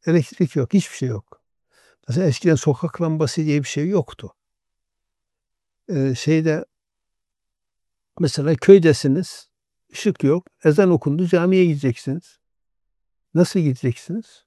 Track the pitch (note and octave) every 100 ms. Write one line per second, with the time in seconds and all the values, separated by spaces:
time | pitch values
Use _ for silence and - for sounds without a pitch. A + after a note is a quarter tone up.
0 | - E3+ D3 - E3+ - B2 G3+ - -
1 | C3 A2 - _ _ _ _ _ _ _
2 | - B2+ F#3 B2 F3+ D#3 - C3+ E3 -
3 | E3+ D#3 D3+ - D#3 D3 C3+ - D#3 G3
4 | - - - _ _ _ _ _ _ _
5 | _ _ _ _ _ _ _ _ - E3
6 | C3+ A#2+ - D#3+ D#3+ D#3 - _ _ _
7 | _ _ _ _ _ _ _ _ _ _
8 | _ - E3+ - C#3+ D#3+ - G3 E3 C#3+
9 | C#3+ C#3 F#3 - - _ _ _ _ -
10 | G#3+ - C#3 D#3+ - _ D#3+ D3+ F#3+ E3+
11 | - D3 F3+ F3+ F3 F#3+ F3+ D3 C3+ A#2+
12 | - C#3+ _ _ _ _ _ _ _ _
13 | _ _ _ D#3 F3 G3 D#3 B2+ C3 A#2
14 | - F#3+ - _